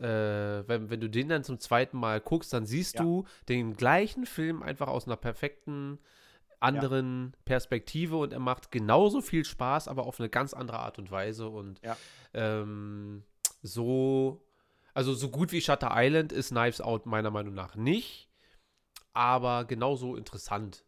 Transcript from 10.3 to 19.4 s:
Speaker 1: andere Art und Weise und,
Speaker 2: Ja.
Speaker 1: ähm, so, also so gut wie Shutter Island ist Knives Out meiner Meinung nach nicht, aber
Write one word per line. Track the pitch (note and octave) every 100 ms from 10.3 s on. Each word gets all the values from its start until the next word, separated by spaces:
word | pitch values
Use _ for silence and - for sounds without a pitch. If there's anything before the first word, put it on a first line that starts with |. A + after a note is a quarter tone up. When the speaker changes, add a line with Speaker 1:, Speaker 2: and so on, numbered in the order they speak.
| A#2+ C#3
Speaker 1:
andere | - B2 A2+
Art | A2+ -
und | F#2+
Weise | F#2+ G#2 G#2+ A2
und, | G#2+ G2 F#2
Speaker 2:
Ja. | A2+ A2+ - - -
Speaker 1:
ähm, | - A2 G#2+ G#2+ G#2+ G#2 G#2 G#2 G#2 - _ - -
so, | G2 A2 A#2 C3 C3 C3+ C3 - _ _ _ _ _
also | C3+ C3
so | B2 C3+
gut | C3 F3+
wie | -
Shutter | - C#3+ B2
Island | A#2 C3 D#3 D#3
ist | - -
Knives | A#2+ A#2+ -
Out | A#2 A2
meiner | A#2 G#2+ G#2+
Meinung | G#2 G#2
nach | G2 F2+
nicht, | G#2 B2 G#3+ - - - _ _ _ _ _ _ - -
aber | A#2+ B2 B2+